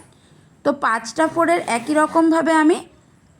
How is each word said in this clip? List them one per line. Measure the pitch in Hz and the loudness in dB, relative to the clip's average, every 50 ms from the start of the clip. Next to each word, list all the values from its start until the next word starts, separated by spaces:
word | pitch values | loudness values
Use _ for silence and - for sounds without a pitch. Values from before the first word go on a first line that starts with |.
| - _ _ _ _ _ _ _ _ _ _ _ _ | -20 _ _ _ _ _ _ _ _ _ _ _ _
তো | 285 285 285 - | -4 -2 -2 -2
পাঁচটা | 254 220 233 226 - - - 320 320 - | -2 -2 -4 -6 -8 -4 -2 -2 -2 0
ফোরের | 320 339 302 339 349 - - 233 | 0 0 0 0 0 0 -4 -4
একই | 240 233 - 302 302 | -6 -4 -2 0 0
রকমভাবে | 311 302 - 330 330 330 311 330 311 311 320 320 311 | 0 0 2 2 2 2 2 2 2 2 2 4 4
আমি | 302 359 - - - _ _ _ _ _ _ _ _ _ | 2 2 0 -2 -14 _ _ _ _ _ _ _ _ _